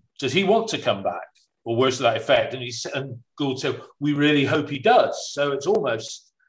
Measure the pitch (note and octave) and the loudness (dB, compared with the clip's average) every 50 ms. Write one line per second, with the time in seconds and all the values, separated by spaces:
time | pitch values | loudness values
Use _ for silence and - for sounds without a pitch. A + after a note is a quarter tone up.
0 | _ _ _ - C#3 B2 C3 F#3+ G3 F#3 A3 A3+ A3+ - D#3+ C#3+ - B2 G2+ G2 | _ _ _ -6 -4 0 2 2 4 4 4 2 2 -2 -4 -2 0 0 0 0
1 | F#2+ F2+ E2+ - - - _ _ _ _ _ _ - A#2 A#2 A#2 C3 C3+ B2 B2+ | -2 -6 -6 -6 -10 -16 _ _ _ _ _ _ -6 -2 2 2 2 2 2 2
2 | C3 A#2 A2 A2 A2 C#3 C3+ A#2 G#2+ - - B2+ B2 A#2+ A#2 - - - C#3+ C#3 | 2 2 0 0 2 2 4 4 2 0 -4 -8 -10 -10 -10 -10 -10 -8 -8 -8
3 | C3+ C3+ - - - _ _ - D3 C3+ B2+ - - C3+ - - - - _ - | -8 -10 -12 -16 -20 _ _ -4 -4 -2 -2 -2 -4 -4 -4 -6 -10 -18 _ -4
4 | C#3+ D3 D3 C#3+ D3 D3+ D3+ C#3+ C3+ A#2 D#3 D3+ D3 - C#3+ C3 - A3 B3 - | -2 -2 0 2 2 4 4 4 2 2 0 0 -2 -4 -4 0 4 6 6 6
5 | - - - - - - - C#3+ C#3+ C#3+ C#3 - - F3+ G#3+ G#3 D#3+ B2 A2+ A2 | 6 2 0 -6 -10 -6 -4 -2 -2 -2 -2 -2 0 0 0 0 0 -2 -4 -4
6 | A2+ - - - _ _ _ _ _ | -6 -10 -14 -16 _ _ _ _ _